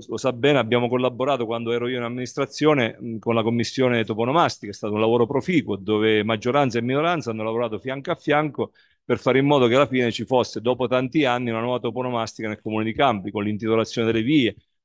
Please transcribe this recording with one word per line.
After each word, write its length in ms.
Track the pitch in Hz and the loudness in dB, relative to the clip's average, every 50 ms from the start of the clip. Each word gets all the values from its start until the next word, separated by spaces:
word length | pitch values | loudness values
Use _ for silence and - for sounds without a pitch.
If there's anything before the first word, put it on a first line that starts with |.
| - | -10
lo 120 | - 120 107 | -8 -8 -4
sa 160 | - 131 120 | -2 -2 -2
bene, 240 | 120 117 143 147 135 | 2 2 4 4 4
abbiamo 320 | 120 113 120 120 120 120 | 2 2 2 2 2 2
collaborato 560 | 123 127 127 127 123 110 127 135 143 127 120 | 0 0 0 0 -2 -2 -2 -2 0 -2 -2
quando 260 | 107 117 117 117 113 | -4 -4 -4 -2 -2
ero 160 | 117 120 120 123 | -2 -2 -2 -4
io 100 | 127 123 | -4 -4
in 60 | 120 | -6
amministrazione, 920 | 117 120 123 127 117 - - 139 131 - - 147 151 151 139 120 110 - - | -6 -6 -6 -8 -8 -4 -6 -6 -6 -4 0 2 4 4 4 2 0 -2 -6
mh, 200 | - 120 113 110 | -10 -10 -10 -6
con 140 | 95 123 117 | -2 0 0
la 100 | 113 110 | 2 2
commissione 600 | 113 117 120 113 - - - 127 127 123 117 113 | 2 0 0 -2 -2 0 0 2 2 2 2 0
toponomastica, 680 | 98 120 104 117 120 139 170 165 135 - - - 104 | -2 -2 -2 -2 0 2 2 2 2 0 -4 -12 -14
è 40 | 98 | -12
stato 180 | - - 107 104 | -8 -6 -4 0
un 60 | 107 | 0
lavoro 260 | 110 113 117 120 120 | 2 4 4 4 2
proficuo 520 | 110 - 139 127 - 180 156 107 - 107 98 | 2 0 -4 -2 2 0 0 0 0 -6 -6
dove 440 | 95 95 107 104 107 110 110 107 104 | -2 -2 0 2 4 4 2 2 2
maggioranza 540 | 110 113 107 101 123 123 143 143 131 104 120 | 0 -2 -2 0 0 2 2 2 2 0 -2
e 40 | |
minoranza 500 | 117 120 131 139 151 170 180 165 123 120 | -2 0 -2 0 0 0 -2 -2 -4 -6
hanno 120 | 113 110 110 | -6 -6 -4
lavorato 360 | 110 113 117 120 117 107 101 | -4 -4 -2 -4 -4 -6 -6
fianco 320 | - 131 131 139 135 180 | -8 -8 -8 -8 -6 -8
a 40 | 170 | -8
fianco 580 | - - - 147 147 151 151 131 - 113 - _ _ _ _ _ _ _ | -6 0 0 2 2 2 0 -2 -4 -6 -6 _ _ _ _ _ _ _
per 140 | - 123 104 | -2 -2 0
fare 200 | - 131 123 131 | 2 2 4 4
in 60 | 135 | 4
modo 220 | 143 147 143 127 117 | 4 4 6 6 6
che 80 | 117 | 6
alla 120 | 131 143 123 | 4 2 2
fine 240 | 131 127 123 117 | 2 0 0 0
ci 140 | 104 - 117 | -2 -4 -4
fosse, 340 | - 131 127 113 - - 110 | 0 2 0 0 0 -4 -4
dopo 280 | 107 120 127 120 131 113 | -2 -2 -2 0 0 0
tanti 360 | 123 127 131 127 120 160 147 | 0 0 -2 0 0 0 2
anni, 260 | 127 120 123 127 120 | 2 0 0 -2 -2
una 120 | 113 113 | -4 -2
nuova 180 | 113 123 123 123 | -2 -2 -4 -2
toponomastica 720 | 107 123 113 127 127 127 123 117 113 107 - - 113 107 | -4 -4 -4 -4 -6 -4 -2 -4 -4 -4 -6 -8 -6 -8
nel 120 | 107 - | -8 -6
comune 220 | _ 113 110 110 110 | _ -4 -2 -2 -2
di 100 | 110 110 | -2 0
Campi, 380 | 127 143 135 117 101 92 104 | 2 2 2 2 0 -4 -6
con 120 | 101 107 101 | -6 -4 -4
l'intitolazione 680 | 104 107 101 107 110 113 113 110 - - - 117 110 | -2 -4 -4 0 0 2 2 0 0 -2 -2 0 0
delle 100 | 110 113 | 2 0
vie, 320 | 110 120 156 156 127 104 98 - _ _ _ _ | 0 2 2 4 2 2 -2 -4 _ _ _ _